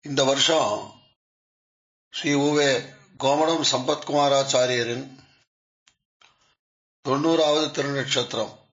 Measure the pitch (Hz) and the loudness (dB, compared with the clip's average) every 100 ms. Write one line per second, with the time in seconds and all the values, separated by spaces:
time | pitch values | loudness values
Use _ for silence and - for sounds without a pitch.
0 | 147 139 135 139 160 160 117 104 - - | -4 0 2 2 2 2 2 -4 -8 -20
1 | _ _ _ _ _ _ _ _ _ _ | _ _ _ _ _ _ _ _ _ _
2 | _ - 147 143 143 147 143 127 - - | _ -8 -2 0 2 2 2 0 -4 -20
3 | - - 131 147 160 165 135 127 131 147 | -20 -4 0 2 2 0 0 -2 -2 -4
4 | - 143 143 139 135 127 127 123 117 120 | -2 2 4 2 2 2 2 0 -2 -6
5 | 139 - _ _ _ _ _ _ _ _ | -10 -18 _ _ _ _ _ _ _ _
6 | _ _ _ _ _ _ _ _ _ _ | _ _ _ _ _ _ _ _ _ _
7 | 131 139 160 165 151 151 151 151 143 139 | -2 0 2 2 2 0 -2 -4 -4 -4
8 | 127 131 120 110 104 - _ | -2 -4 -4 -6 -6 -10 _